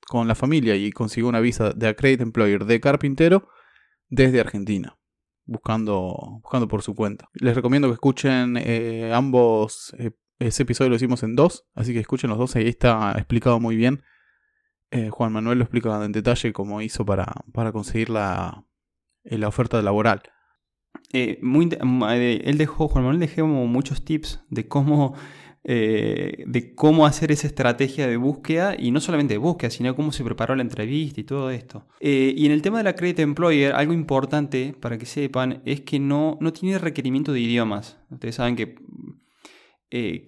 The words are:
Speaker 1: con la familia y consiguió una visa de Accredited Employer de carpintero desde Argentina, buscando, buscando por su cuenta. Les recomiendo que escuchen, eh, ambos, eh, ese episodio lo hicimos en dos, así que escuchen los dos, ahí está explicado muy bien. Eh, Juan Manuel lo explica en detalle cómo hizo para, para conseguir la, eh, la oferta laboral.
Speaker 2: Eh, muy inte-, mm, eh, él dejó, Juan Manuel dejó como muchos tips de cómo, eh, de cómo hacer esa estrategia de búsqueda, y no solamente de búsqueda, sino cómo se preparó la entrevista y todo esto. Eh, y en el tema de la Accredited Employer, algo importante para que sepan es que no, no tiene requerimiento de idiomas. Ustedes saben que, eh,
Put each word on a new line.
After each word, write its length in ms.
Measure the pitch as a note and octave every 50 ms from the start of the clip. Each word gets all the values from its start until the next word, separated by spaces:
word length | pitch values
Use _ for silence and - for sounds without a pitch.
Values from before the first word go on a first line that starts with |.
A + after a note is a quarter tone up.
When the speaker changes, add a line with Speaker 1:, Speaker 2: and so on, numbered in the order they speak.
| - -
Speaker 1:
con 200 | - A#2+ A#2 A2+
la 60 | A2
familia 420 | - - C3+ D#3 D#3 B2 A2+ G2+
y 160 | G2 G2+ G#2
consiguió 340 | - - A#2+ G#2 - A#2+ A2+
una 140 | B2 A#2 A2+
visa 300 | A2+ A#2+ A2+ - A2 G#2
de 180 | - G2+ A#2 A2
Accredited 340 | G#2+ - - C3+ C3+ B2
Employer 440 | B2 A2+ A2+ A#2 A2 G2+ G2+ G2 G#2
de 120 | G#2 A#2 A2+
carpintero 680 | - C#3+ C#3 C#3+ - C#3 C3+ - E3 E3+ F#3 G3 - _ _ _ _ _ _ _ _ _ _ _ _ -
desde 280 | C3 B2 C3 C3 B2+ A#2+
Argentina, 600 | A2+ - - G2+ G2 G2 G#2 F#2+ - - - _ _ _ _ _ _ _ _ _ -
buscando, 680 | - A#2 - - - A2+ A2 A2 G#2+ G2+ F#2+ F#2 F#2 F2 - - - G#2+ A2
buscando 260 | - - - B2+ A#2 G#2
por 140 | A2 G#2
su 120 | - - G2+
cuenta. 360 | - A2 G2+ G2+ - - _
Les 240 | - - B2+ B2+ A#2
recomiendo 320 | B2+ A#2 B2 C3 C#3+ C#3+ B2+
que 60 | A#2
escuchen, 640 | - - C#3 C3 - - C3+ C3 B2+ B2 B2 A#2+ A#2+
eh, 520 | A#2+ A#2 A#2 A2+ A#2 A#2 A2+ A2+ A2+ A2+ A#2
ambos, 840 | A#2+ C3+ C3+ B2+ B2 A#2+ A#2 A2+ G#2+ G#2+ A2 - - - - - -
eh, 120 | A#2+ A2+ - _ _ _ _ -
ese 260 | B2 A2+ G#2+ - -
episodio 260 | - B2 - C3+ C3
lo 60 | B2
hicimos 260 | A2+ C3 A#2+ B2 A#2
en 120 | - A2 A#2
dos, 320 | B2+ D3 F3+ - - _ _ -
así 200 | - A2+ A#2+ A#2+
que 60 | A#2
escuchen 280 | G#2+ - C3 B2+ - A#2+
los 100 | G#2+ A2
dos, 180 | B2 B2 -
ahí 120 | B2 A2 A#2
está 440 | A#2 - - B2 A2+ A2 A2 G2+ G#2+
explicado 420 | G#2+ - - A#2+ A#2 - B2+ A#2+ A#2
muy 160 | A#2 A2+ A2+
bien. 280 | A2+ A#2 B2+ C#3 C#3 _ _ _ _ _ _ _ _ _ _ _ _ _ _ _ _ _ -
Eh, 180 | - B2 A2+ G#2+
Juan 240 | G2 - A#2 A2+
Manuel 240 | A2 G#2+ A2 A#2 A#2+
lo 80 | B2 A#2+
explica 400 | - - A#2+ A2 A2+ G#2+ G#2+ G#2+
en 80 | G#2
detalle 400 | G#2 G#2+ G2+ A#2+ A#2+ - - A#2+
cómo 300 | G#2 - G2 G#2 G2+ G#2
hizo 240 | G#2+ A2 - - A2
para, 260 | G2+ G2 F#2+ F#2+ - - - - - -
para 180 | A#2 A#2 A2
conseguir 380 | G#2+ A2 G#2 - - A2+ A2+ A2+
la, 560 | A2+ G#2+ G#2 G2 F#2 F#2+ F2+ E2+ - - - _ _ _ _ _ _ _ _ _ _ _ -
eh, 140 | - - G#2+
la 100 | G#2+ G#2
oferta 320 | - - A#2+ A#2 - A2+
laboral. 420 | G2+ G2 G2+ G#2 A2 A2+ G2+ G2 - - _ _ _ _ _ _ _ _ _ _ _ _ - - _ _
Speaker 2:
Eh, 260 | - B2+ B2 A2+ - -
muy 240 | - B2 C3 D3+ E3+
inte-, 120 | E3+ E3 -
mm, 220 | - B2+ B2+ B2+ A2+ G#2+
eh, 300 | A#2+ B2 B2 A#2+ A#2 - -
él 140 | - C#3+ D3+
dejó, 300 | D#3 D3 - - D#3+ D3+
Juan 160 | - C#3 B2+
Manuel 160 | B2+ E3 F3
dejó 220 | E3+ D3 - -
como 240 | D#3 D#3 D3+ C3+ B2
muchos 380 | A#2 A#2+ B2+ C3+ - C#3 - -
tips 400 | - D#3 D3+ D#3 - - - _ -
de 180 | B2+ A2+ A2
cómo, 480 | - - C#3+ C#3 D3 D3 D3 C#3+ C3 C#3 - - - - - - - - _
eh, 800 | - - B2+ A#2 A2 A2 A2 G#2 - - - - G1+ - - - -
de 280 | - A#2+ A#2+ A#2+ - -
cómo 320 | - D3 D3+ D#3 D#3+ D3+
hacer 240 | D3 C#3+ - E3 D3+
esa 160 | D3 D3 -
estrategia 600 | C#3+ - - C3 B2 A#2+ - C#3 C3+ C3+ D3+ C#3+ B2+
de 80 | A#2
búsqueda, 580 | A#2 B2 C#3 D3 - - - D#3+ E3 F3+ G3+ - -
y 120 | - A#2+
no 100 | B2 D3+
solamente 340 | D3 - E3+ D3 C#3+ C3 G#2+
de 40 | G#2
búsqueda, 320 | A#2+ E3+ F3 - - A#2
sino 240 | - - A#2+ B2+ B2+
cómo 160 | - D3+ D3+
se 140 | C#3+ - C3
preparó 320 | A2+ G#2+ - A#2 A#2 C3
la 60 | C3+
entrevista 580 | B2 A2+ - - G#2+ A2+ C#3 D3+ D#3+ C#3+ C#3+ -
y 40 | D3+
todo 260 | - C#3 C#3 C3+ C3
esto. 360 | B2+ A#2+ - - - - - _ _ -
Eh, 320 | - D3 C#3 C3+ C3 C3+ C3+
y 100 | C#3 D3
en 60 | D3
el 100 | D3 D3+
tema 160 | D3+ F#3+ G#3+ A3+
de 60 | G#3+
la 60 | G3
Accredited 320 | F3+ - E3+ F3+ F3 -
Employer, 500 | D#3 D3 D3 D3+ F3 E3+ D#3 C#3+ C#3 C#3 C3+
algo 180 | C3+ D3 D#3
importante 840 | E3+ E3+ D#3 - C#3 C3+ C3 C3 D3 D3+ D3 C#3+ C#3+ B2+ C3 C#3 E3+ -
para 160 | - A#2+ A#2
que 100 | A2 A#2+
sepan 560 | A#2+ - D3 C#3+ C3+ C#3 B2+ B2+ B2+ B2+ C3 -
es 180 | - C#3+ C#3
que 180 | C#3 - D3 C#3
no, 380 | C#3 C#3 C#3+ D3 D3+ D#3 D3+ D3+
no 120 | D#3 E3
tiene 260 | D#3+ - F3+ F#3 F#3+ F#3+
requerimiento 540 | E3+ E3 C3+ - B2+ C3 C3 C3+ D3+ D3
de 80 | C#3+ B2
idiomas. 600 | A#2 A#2 A#2+ A#2+ A#2 A2 G#2 G#2 - - - _ _ -
Ustedes 260 | - B2+ - A#2 A#2
saben 200 | - B2 A#2+ B2
que, 200 | A#2 A2 - - - - - - - - - - _ _ _ _ _ - - - - _ _ _ _ _ -
eh, 340 | - A#2+ A#2 G2 E2 - -